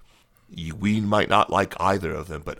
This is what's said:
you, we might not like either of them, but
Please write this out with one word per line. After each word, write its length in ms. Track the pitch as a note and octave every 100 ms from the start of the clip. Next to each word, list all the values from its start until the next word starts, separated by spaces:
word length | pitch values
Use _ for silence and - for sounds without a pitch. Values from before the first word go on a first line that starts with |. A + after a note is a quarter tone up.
| - _ _ _ _
you, 260 | E2+ D#2+ D#2
we 260 | G#2 G#2+
might 260 | G#2 G#2 -
not 220 | G#2 -
like 260 | F#2 F#2+ -
either 360 | F#2 G2 E2+
of 160 | D#2 E2
them, 120 | D#2 D#2
but 120 | -